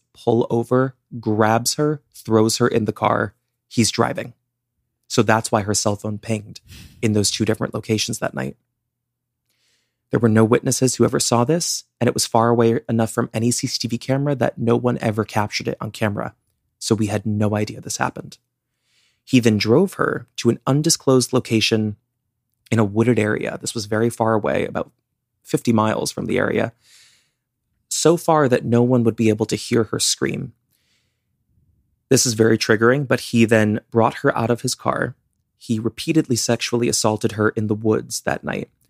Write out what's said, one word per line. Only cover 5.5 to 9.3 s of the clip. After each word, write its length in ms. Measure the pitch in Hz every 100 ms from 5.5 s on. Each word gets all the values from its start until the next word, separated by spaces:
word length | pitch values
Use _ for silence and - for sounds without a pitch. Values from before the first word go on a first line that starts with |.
why 120 | 113
her 100 | 101
cell 240 | 101 107 101
phone 200 | 110 104
pinged 440 | - 110 107 - - - - -
in 100 | 113
those 180 | 107 98
two 140 | -
different 300 | 107 104 -
locations 460 | 110 - 107 - -
that 140 | -
night. 220 | - 65 - _ _ _ _ _ _ _